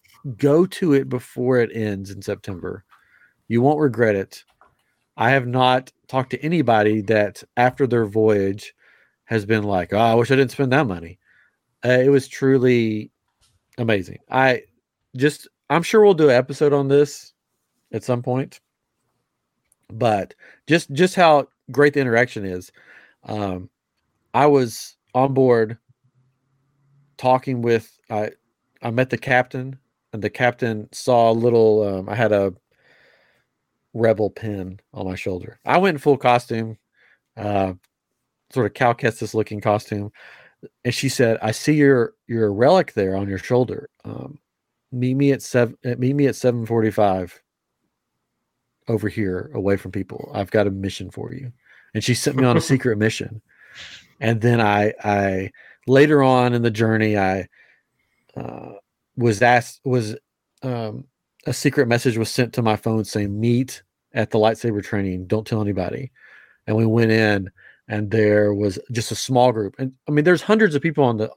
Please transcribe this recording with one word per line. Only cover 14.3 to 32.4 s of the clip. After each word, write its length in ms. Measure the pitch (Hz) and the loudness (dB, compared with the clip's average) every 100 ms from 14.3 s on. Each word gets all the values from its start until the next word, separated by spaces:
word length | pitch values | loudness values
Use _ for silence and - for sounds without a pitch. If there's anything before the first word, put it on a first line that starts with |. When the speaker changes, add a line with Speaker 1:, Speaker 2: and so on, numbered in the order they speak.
Speaker 1:
I 320 | 131 131 123 - _ _ _ _ 131 | 0 2 0 -6 _ _ _ _ -4
just, 320 | 143 143 - _ _ | -2 -2 -12 _ _
I'm 140 | 151 | -2
sure 200 | 170 220 208 | 2 4 6
we'll 100 | 170 | 6
do 140 | 151 | 4
an 60 | 123 | 4
episode 360 | 131 139 147 | 2 0 0
on 160 | 139 135 | 2 2
this 440 | 143 143 - - _ _ _ _ _ _ | 2 2 -2 -20 _ _ _ _ _ _
at 100 | 110 - | -10 -4
some 180 | 123 | -4
point, 380 | 123 123 - - _ _ _ _ _ _ _ _ _ _ _ _ _ | -2 -4 -6 -12 _ _ _ _ _ _ _ _ _ _ _ _ _
but 420 | 110 120 104 92 _ - - - | -4 -2 -2 -4 _ -20 -20 -2
just, 240 | 165 - | -2 0
just 220 | 139 180 190 | 0 0 4
how 320 | 170 147 131 _ - | 4 4 2 _ -8
great 240 | 127 143 143 | 2 2 2
the 60 | |
interaction 440 | 131 117 123 113 98 | 2 2 0 -2 -8
is. 260 | 92 - _ _ - _ _ - | -8 -10 _ _ -20 _ _ -10
Um, 440 | 107 101 92 98 _ _ _ _ _ _ 120 | -6 -6 -8 -12 _ _ _ _ _ _ 2
I 120 | 147 | 4
was 500 | 143 120 - - - _ 123 | 4 2 -6 -18 -20 _ 0
on 200 | 135 135 | 0 2
board 420 | 131 120 110 113 _ _ _ _ _ _ _ _ _ _ _ _ _ - | 4 4 0 -6 _ _ _ _ _ _ _ _ _ _ _ _ _ -6
talking 460 | 127 131 135 123 | 0 0 0 -4
with, 360 | 117 113 - _ _ | 0 0 -2 _ _
I, 200 | 110 107 - _ _ _ _ | -6 -6 -8 _ _ _ _
I 80 | 120 | -6
met 200 | 117 127 | -2 -2
the 80 | 113 | -4
captain, 600 | - 127 123 135 131 135 _ _ _ | 0 0 0 -6 -10 -14 _ _ _
and 100 | 110 | -8
the 80 | 104 | -8
captain 580 | - 123 - 120 107 107 | -2 -2 0 -4 -6 -10
saw 380 | - - 123 113 | -10 0 4 4
a 20 | |
little, 500 | 117 120 117 110 107 101 | 2 2 4 4 4 0
um, 220 | 95 98 | -4 -6
I 60 | 107 | -2
had 180 | 110 | 2
a 200 | 104 | 2